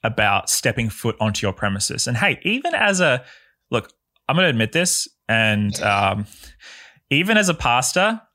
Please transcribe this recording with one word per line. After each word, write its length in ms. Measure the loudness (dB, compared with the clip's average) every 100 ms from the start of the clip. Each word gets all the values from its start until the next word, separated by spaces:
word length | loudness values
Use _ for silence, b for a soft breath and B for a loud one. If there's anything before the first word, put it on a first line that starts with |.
about 460 | -2 0 2 2 0
stepping 400 | -2 -2 -2 -4
foot 260 | -4 -4 -2
onto 260 | -2 -2 -4
your 80 |
premises. 540 | -2 -4 -2 -4 -4 -4
And 100 | 0
hey, 220 | 0 0
even 300 | -4 -2 -2
as 260 | 0 0 2
a, 240 | 2 2 B B B B _
look, 220 | -4 -4 _ _ _ -4
I'm 80 | 2
gonna 120 | 2
admit 220 | 2 0
this, 360 | 0 0 -2 -6 _ -2
and, 500 | 2 2 2 0 -2
um, 440 | 0 2 2 0 -6 B B B B B B B _
even 280 | -2 2 2
as 120 | 2
a 40 |
pastor 680 | 0 2 2 2 0 0 -2 _